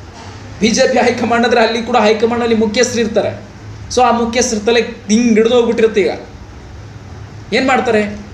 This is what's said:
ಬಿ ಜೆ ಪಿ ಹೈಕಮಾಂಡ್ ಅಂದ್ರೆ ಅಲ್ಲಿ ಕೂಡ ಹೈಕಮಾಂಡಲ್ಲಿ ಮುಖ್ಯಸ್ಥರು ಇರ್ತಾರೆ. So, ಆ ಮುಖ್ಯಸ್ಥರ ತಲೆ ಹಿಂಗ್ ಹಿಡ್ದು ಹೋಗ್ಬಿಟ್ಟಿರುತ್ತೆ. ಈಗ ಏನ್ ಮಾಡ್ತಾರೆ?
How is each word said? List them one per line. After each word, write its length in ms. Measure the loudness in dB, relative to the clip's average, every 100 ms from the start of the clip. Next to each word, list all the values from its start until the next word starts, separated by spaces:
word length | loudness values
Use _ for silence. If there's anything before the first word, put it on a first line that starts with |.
| -18 -18 -18 -16 -16 -2
ಬಿ 100 | 0
ಜೆ 180 | 2 2
ಪಿ 100 | 4
ಹೈಕಮಾಂಡ್ 480 | 2 0 0 2 2
ಅಂದ್ರೆ 160 | 4
ಅಲ್ಲಿ 200 | 2 0
ಕೂಡ 160 | 0 2
ಹೈಕಮಾಂಡಲ್ಲಿ 580 | 2 2 2 0 2 2
ಮುಖ್ಯಸ್ಥರು 460 | 2 2 0 0
ಇರ್ತಾರೆ. 400 | 0 0 -2 -6 -14 -18 -16 -16 -4 2
So, 60 |
ಆ 100 | 2
ಮುಖ್ಯಸ್ಥರ 460 | 2 0 0 0 0 2
ತಲೆ 160 | 2
ಹಿಂಗ್ 520 | 0 -8 0 2 4
ಹಿಡ್ದು 220 | 4 4 4
ಹೋಗ್ಬಿಟ್ಟಿರುತ್ತೆ. 460 | 2 2 2 2
ಈಗ 100 | 0 -2 -10 -18 -18 -18 -18 -18 -18 -18 -18 -16 -16 -16 -4
ಏನ್ 140 | -2 2
ಮಾಡ್ತಾರೆ? 360 | 2 2 0 0 -6 -14